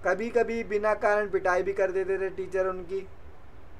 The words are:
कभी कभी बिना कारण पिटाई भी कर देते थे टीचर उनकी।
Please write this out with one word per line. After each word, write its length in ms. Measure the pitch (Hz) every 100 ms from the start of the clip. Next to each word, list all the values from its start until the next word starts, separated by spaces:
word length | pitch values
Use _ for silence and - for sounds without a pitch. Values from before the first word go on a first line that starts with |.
| 185
कभी 220 | 185 233
कभी 340 | 233 220 233
बिना 300 | 190 208 214
कारण 360 | 208 220 208 208
पिटाई 340 | 185 185 180
भी 100 | 185
कर 180 | 196 190
देते 260 | 185 185 190
थे 120 | 190
टीचर 360 | 185 185 190 185
उनकी। 420 | 185 175 190 185 - - - - - -